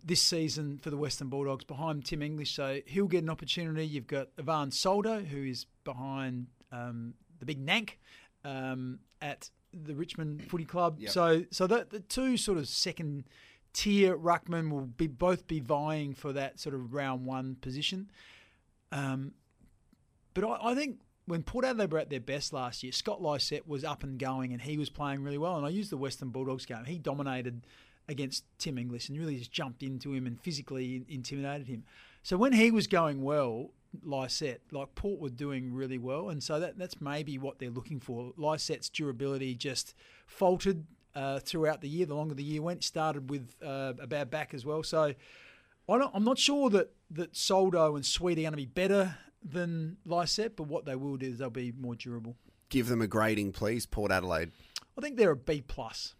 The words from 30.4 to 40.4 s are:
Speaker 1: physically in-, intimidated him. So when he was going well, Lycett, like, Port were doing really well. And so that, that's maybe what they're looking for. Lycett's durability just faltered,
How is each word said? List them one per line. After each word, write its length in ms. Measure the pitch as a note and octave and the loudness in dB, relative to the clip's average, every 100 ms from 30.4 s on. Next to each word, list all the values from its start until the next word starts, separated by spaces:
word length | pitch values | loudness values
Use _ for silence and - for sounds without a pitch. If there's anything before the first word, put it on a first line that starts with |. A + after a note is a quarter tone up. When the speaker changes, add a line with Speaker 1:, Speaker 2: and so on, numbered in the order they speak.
Speaker 1:
physically 580 | - C#3+ C3+ C3 B2+ B2+ | -6 -6 -4 -4 -4 -6
in-, 80 | B2+ | -6
intimidated 580 | C#3 A#2+ C#3 C#3 C#3+ B2+ | -8 -6 -4 -4 -4 -6
him. 160 | A#2+ - - - - | -8 -10 -20 -20 -14
So 160 | - F#3 | 0 4
when 160 | C4 | 8
he 160 | A#3 A#3 | 10 10
was 160 | A3+ F3 | 8 6
going 380 | F3+ D#3+ C#3 | 4 4 2
well, 480 | C3+ D3 B2+ A2+ C#3 - _ - | 2 2 2 0 -6 -12 _ -14
Lycett, 580 | E3 C#3 C3 - D3 A#2 - | -6 -4 -2 -2 -2 -4 -8
like, 220 | D3 C#3 - | -8 -8 -4
Port 240 | G3+ F#3+ | -4 -2
were 100 | D3 | -4
doing 440 | A#2+ C#3+ C3+ B2+ | -4 -4 -2 -4
really 240 | B2 C3+ B2+ | -4 -4 -4
well. 320 | B2 C#3 G3+ | -4 -4 -4
And 140 | D3+ | -4
so 160 | - D#3 | -2 -2
that, 180 | F3 - | -2 -4
that's 220 | F3+ - | -10 -8
maybe 380 | C#3+ D3 D3+ C3+ | -6 -4 -4 -6
what 220 | C#3 - | -6 -6
they're 100 | B2+ | -8
looking 300 | A#2+ A2+ C#3+ | -8 -8 -8
for. 340 | - A#2+ B2 D3 | -6 -8 -8 -4
Lycett's 520 | D3+ D#3 - C#3+ - | 0 0 -2 -4 -4
durability 680 | - D3 C3 C#3 C3+ C3+ B2 | -4 -4 -2 -2 -2 -2 -4
just 380 | C#3+ C3 - - - - _ | -4 -4 -6 -8 -20 -20 _
faltered, 600 | - | 2